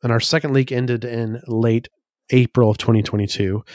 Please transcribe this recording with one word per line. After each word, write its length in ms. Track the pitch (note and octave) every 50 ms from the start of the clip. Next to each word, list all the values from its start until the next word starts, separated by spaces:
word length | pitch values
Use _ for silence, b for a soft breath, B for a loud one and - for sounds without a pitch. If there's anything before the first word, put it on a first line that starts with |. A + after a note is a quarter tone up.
| -
and 80 | A#2+
our 100 | A#2 A#2
second 340 | - - - D#3+ D3 D3+ C3
league 180 | C3+ C3 B2+ C3+
ended 320 | A#2+ B2+ B2 B2 A#2 A2+
in 380 | A#2+ A#2 A#2 A#2 A2 A2 A#2+ -
late 420 | - A2+ A2 A#2 A#2 A2 A#2 - - _ _ _ _ _ _ _ - -
April 380 | B2+ B2 A#2 - B2+ A#2+ G#2+
of 80 | G#2+ -
twenty 240 | - - A2+ A2 G#2+
twenty-two. 640 | - - G#2 G2+ G2 - - G#2 F#2+ G2 G#2+ - B